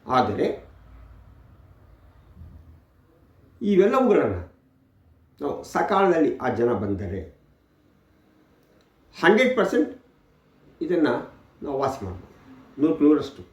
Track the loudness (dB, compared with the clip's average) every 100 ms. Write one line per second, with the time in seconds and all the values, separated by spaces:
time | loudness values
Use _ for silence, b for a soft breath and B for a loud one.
0 | -2 0 0 -2 -4 -4 -12 -20 -20 -20
1 | -20 -20 -20 -20 -20 -20 -20 -20 -20 -20
2 | -20 -20 -20 -20 -20 -20 -20 -20 _ _
3 | _ _ _ _ _ _ 2 4 4 4
4 | 4 4 2 -4 -12 _ _ _ _ _
5 | _ _ _ _ -8 -8 -6 -4 0 2
6 | 2 4 2 0 -6 -2 0 0 -4 -6
7 | -6 -10 -12 -20 _ _ _ _ _ _
8 | _ _ _ _ _ _ _ _ _ _
9 | _ 0 4 4 2 2 0 0 -2 -6
10 | _ _ _ _ _ _ _ _ -4 0
11 | 0 -2 -6 -20 _ _ -8 -4 -4 -6
12 | -10 -12 -18 -20 -20 -20 -20 -2 -2 2
13 | 4 2 -2 -12 -20